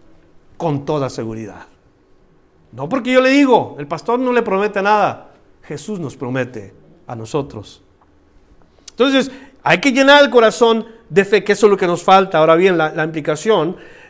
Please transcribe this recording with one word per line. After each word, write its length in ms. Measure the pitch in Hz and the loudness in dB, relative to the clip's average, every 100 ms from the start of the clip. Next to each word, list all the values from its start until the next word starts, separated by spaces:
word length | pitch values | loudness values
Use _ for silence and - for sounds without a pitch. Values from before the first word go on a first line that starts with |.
| _ - _ _ _ - | _ -20 _ _ _ -8
con 260 | 165 143 | -6 -4
toda 260 | 139 151 131 | -4 -4 -6
seguridad. 580 | 131 113 113 104 - - _ _ _ _ _ _ _ _ _ _ | -8 -10 -10 -14 -16 -20 _ _ _ _ _ _ _ _ _ _
No 160 | 117 143 | -14 -6
porque 240 | 269 233 | -6 0
yo 80 | 254 | 2
le 80 | 262 | 2
digo, 480 | 277 277 214 - - | 4 4 2 0 -10
el 80 | 147 | -10
pastor 320 | 160 - 247 | -8 -4 -4
no 140 | 254 | -2
le 80 | 240 | -2
promete 400 | 220 190 208 196 | -2 -2 -2 -2
nada, 500 | 202 214 170 - - _ _ _ | 0 0 0 -4 -14 _ _ _
Jesús 360 | - 147 - 202 | -16 -14 -10 -10
nos 200 | 143 - | -10 -10
promete 560 | 123 131 123 110 98 - _ _ - | -6 -6 -6 -10 -18 -20 _ _ -16
a 80 | 117 | -14
nosotros. 680 | 110 151 139 110 - - _ _ _ _ _ _ _ _ _ _ - | -8 -6 -6 -12 -18 -20 _ _ _ _ _ _ _ _ _ _ -12
Entonces, 420 | - 269 269 269 - - _ | -2 0 2 -2 -8 -20 _
hay 160 | - 180 | -2 0
que 140 | 277 | 2
llenar 300 | 254 269 285 | 2 6 6
el 60 | 285 | 6
corazón 560 | 240 220 214 233 226 214 - - | 4 4 2 2 0 -4 -16 -4
de 140 | 160 | -2
fe, 180 | 196 208 | 0 0
que 100 | 202 | 0
eso 140 | 202 208 | 2 2
es 40 | |
lo 60 | 190 | 2
que 100 | 180 | 0
nos 160 | 170 | 0
falta. 360 | - 190 190 160 | 4 4 4 2
Ahora 160 | 160 165 | 4 4
bien, 220 | 190 170 | 4 2
la, 140 | 156 | -2
la 140 | 160 160 | -2 -6
implicación 720 | 160 147 151 214 208 156 185 - - | -4 -6 -4 0 0 -2 -6 -16 -20